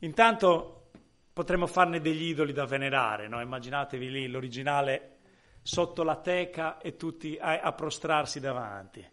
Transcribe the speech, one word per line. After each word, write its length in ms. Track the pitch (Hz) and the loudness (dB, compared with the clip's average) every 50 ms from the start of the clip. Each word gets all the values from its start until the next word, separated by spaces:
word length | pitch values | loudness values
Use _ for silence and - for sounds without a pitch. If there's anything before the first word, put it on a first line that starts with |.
Intanto 920 | 170 160 147 - 226 226 - - 196 180 170 165 - - - - - _ - - - _ _ _ _ _ - | -10 -2 4 6 6 6 6 6 6 6 6 6 4 -4 -14 -20 -20 _ -20 -20 -20 _ _ _ _ _ -8
potremmo 340 | - 170 - 180 180 175 | -6 -2 0 2 2 2
farne 340 | - - 180 180 175 170 165 | 2 4 4 4 4 4 0
degli 260 | 147 160 156 156 165 | 0 0 0 0 0
idoli 260 | 170 160 139 156 143 135 | -2 0 0 0 0 0
da 120 | 139 139 | -2 -2
venerare, 600 | 123 135 135 139 139 135 135 120 110 107 104 104 | -2 -2 -2 0 0 2 2 2 2 0 -2 -4
no? 140 | 107 117 120 | -6 -6 -6
Immaginatevi 680 | 120 123 131 127 120 127 139 143 139 139 139 123 127 127 | -6 -6 -8 -8 -8 -4 -4 -4 -4 -4 -6 -8 -6 -6
lì 180 | 135 135 135 123 | -4 -4 -4 -4
l'originale 880 | 123 131 131 127 117 127 135 143 143 143 139 135 135 - - - - _ _ _ _ _ _ _ - - - | -6 -6 -6 -8 -8 -4 -2 0 2 2 2 2 0 -2 -2 -8 -20 _ _ _ _ _ _ _ -20 -16 -10
sotto 420 | - - 175 170 170 - 175 165 | -4 0 0 0 0 0 -2 0
la 120 | 160 147 | 0 0
teca 600 | 151 - 180 180 180 180 180 - 160 160 156 - - | 0 0 0 0 0 0 -2 -4 -4 -4 -4 -4 -6
e 180 | - 170 - | -8 -10 -10
tutti 400 | - 165 165 160 - - 156 156 - | -6 -8 -8 -8 -8 -8 -8 -6 -4
a, 200 | - 165 160 165 | 0 0 0 2
a 120 | - 156 - | 0 -2 -2
prostrarsi 680 | - 160 151 - - - 156 156 151 143 - - 147 | -2 -4 -6 -6 -4 -2 0 2 2 2 0 -4 -6
davanti. 680 | 131 135 123 123 117 104 101 98 98 98 - 107 95 - | -4 -4 -4 -4 -6 -8 -8 -10 -14 -14 -18 -20 -20 -20